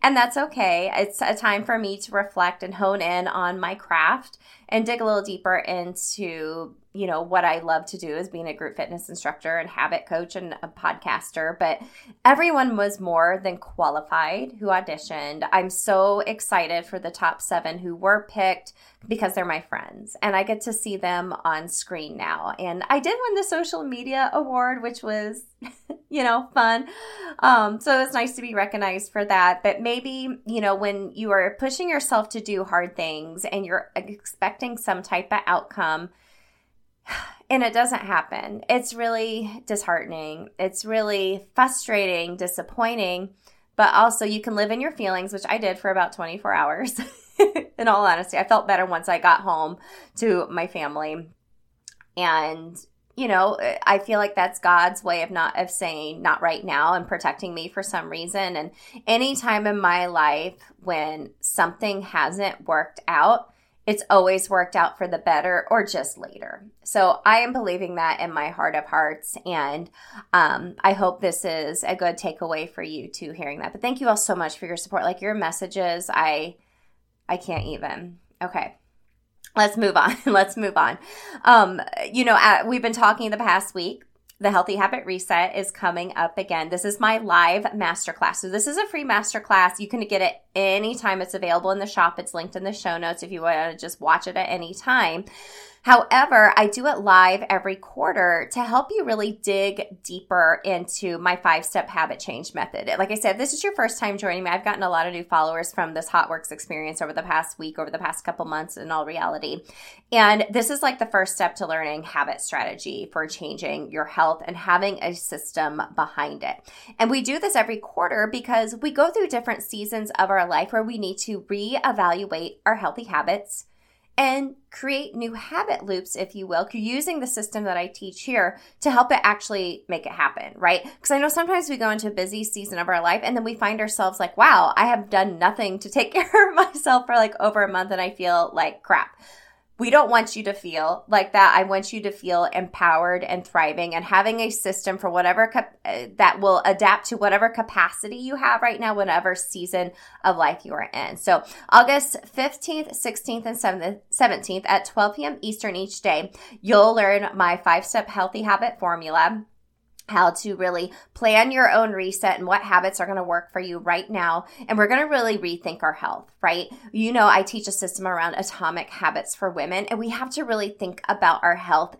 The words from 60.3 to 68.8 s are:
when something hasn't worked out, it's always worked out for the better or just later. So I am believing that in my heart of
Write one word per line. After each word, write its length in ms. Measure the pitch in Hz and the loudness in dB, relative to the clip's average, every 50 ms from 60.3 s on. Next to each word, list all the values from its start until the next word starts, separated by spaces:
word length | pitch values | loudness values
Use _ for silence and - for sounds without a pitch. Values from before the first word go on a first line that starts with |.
| 147 151 160 180 180 _ - - _ _ - | 2 0 -4 -8 -10 _ -20 -20 _ _ -6
when 460 | 185 170 156 156 156 156 156 151 - - _ | -4 -4 -2 -4 -4 -6 -10 -14 -16 -12 _
something 640 | - - - - 175 170 175 - 220 208 196 196 | -6 -4 0 0 0 0 -2 -4 -6 -4 -4 -6
hasn't 640 | 190 - - 160 143 147 180 196 202 190 - - - - | -8 -4 -2 -2 -2 0 -2 -4 -4 -4 -6 -6 -4 -2
worked 320 | 160 151 151 - - - - - | 0 0 0 -4 -10 -8 -4 0
out, 440 | 170 147 156 202 233 233 - - _ _ _ _ _ _ _ | 2 4 6 6 4 4 0 -8 _ _ _ _ _ _ _
it's 180 | 214 208 208 - - | -4 -4 -2 2 4
always 400 | 196 196 185 185 190 190 185 - | 6 6 6 6 2 0 0 0
worked 280 | 196 180 180 180 - | 0 0 0 0 0
out 200 | 180 170 - - | 0 0 0 0
for 120 | - 190 175 | -4 -6 -4
the 100 | 170 165 | -4 -2
better 480 | - 175 160 151 156 185 180 170 - - | 0 2 2 2 2 0 0 -2 0 2
or 160 | 226 226 196 | 0 0 0
just 340 | - - 160 135 - - - | 0 -4 -6 -6 -8 -10 -12
later. 480 | - - - - - - - - 202 214 _ _ _ | -16 -16 -16 -16 -16 -16 -16 -16 -20 -20 _ _ _
So 360 | - - 214 190 180 - - - | -2 2 4 4 4 4 6 6
I 120 | 202 220 233 | 6 6 6
am 140 | 240 247 | 4 2
believing 440 | 254 254 220 185 175 180 190 170 180 | -2 -4 -4 -4 -4 -4 -6 -6 -4
that 240 | 170 165 160 - - | -2 -2 -2 -2 -2
in 120 | - 170 | -6 -4
my 180 | 165 151 147 156 | -4 -4 -4 -4
heart 260 | 170 - 156 156 151 | -2 -2 -2 -2 -2
of 80 | 151 | -4